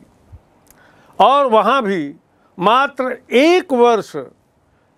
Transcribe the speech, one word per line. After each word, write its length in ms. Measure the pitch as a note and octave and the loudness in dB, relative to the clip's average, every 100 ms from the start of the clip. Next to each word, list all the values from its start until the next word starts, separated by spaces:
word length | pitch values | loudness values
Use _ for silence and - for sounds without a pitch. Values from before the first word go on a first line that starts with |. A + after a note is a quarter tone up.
| - _ _ - _ _ _ _ _ _ _ - | -20 _ _ -20 _ _ _ _ _ _ _ 0
और 260 | G#3 C#4 C#4 | 2 2 2
वहाँ 360 | A3 G3+ C4+ | 2 2 0
भी 340 | G#3 F#3+ C#3+ - _ _ _ - | -2 -4 -8 -12 _ _ _ -6
मात्र 600 | F#3 B3 C#4 C#4 B3+ A3+ - | 0 0 0 -4 -8 -10 -4
एक 420 | A#3+ D#4 F4+ F#4 | 0 2 2 0
वर्ष 440 | B3 A#3+ A3 - D3+ B2 _ _ _ _ _ _ | 0 2 0 -4 -14 -16 _ _ _ _ _ _